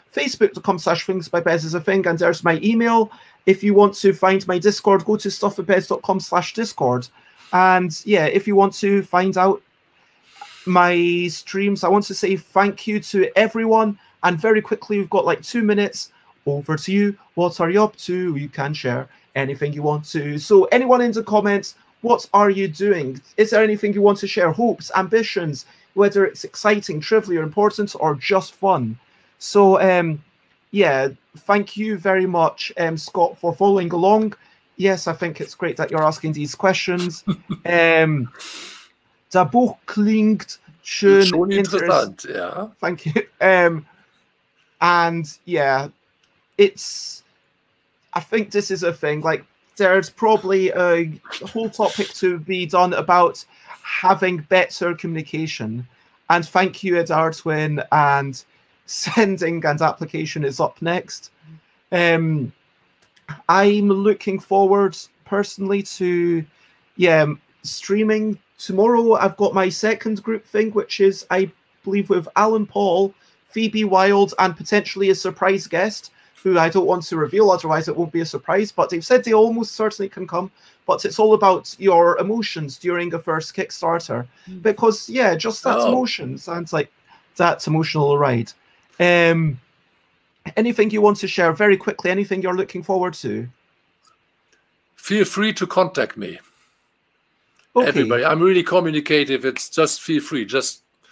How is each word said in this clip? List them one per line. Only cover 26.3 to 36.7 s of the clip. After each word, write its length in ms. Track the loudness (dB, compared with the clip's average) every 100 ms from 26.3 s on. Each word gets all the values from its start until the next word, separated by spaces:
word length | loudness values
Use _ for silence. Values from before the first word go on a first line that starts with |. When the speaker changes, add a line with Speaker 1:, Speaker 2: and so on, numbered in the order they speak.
| -2
Speaker 1:
exciting, 560 | -14 -2 0 0 -2 -8
trivial, 420 | 0 0 2 -2
important, 520 | -2 0 0 0 -6 -2
or 140 | -2
just 400 | -2 0 -2 -2
fun? 440 | -4 -2 0 -2 -8 _ _ _ _
So, 420 | -4 2 2 4
um, 420 | 2 2 -2 -6 _ _ _ _ _
yeah, 380 | 0 0 0 -2 -6 _ -8
thank 380 | -2 -2 -2 -6
you 200 | -6 -4
very 300 | 0 0 0
much, 460 | 0 0 -2 -10 -6
um, 180 | -4 -4
Scott, 420 | -6 -2 -2 -2
for 160 | -6
following 360 | 0 2 2 0
along. 420 | 0 2 2 0 -6 _ _ _ -2
Yes, 300 | 0 0 -4
I 60 |
think 280 | -6 -6 -8
it's 140 | -14
great 220 | -8 -6 -4
that 140 | -4
you're 120 | 0
asking 300 | 0 -2 -6
these 220 | -6 -8
questions. 720 | -2 0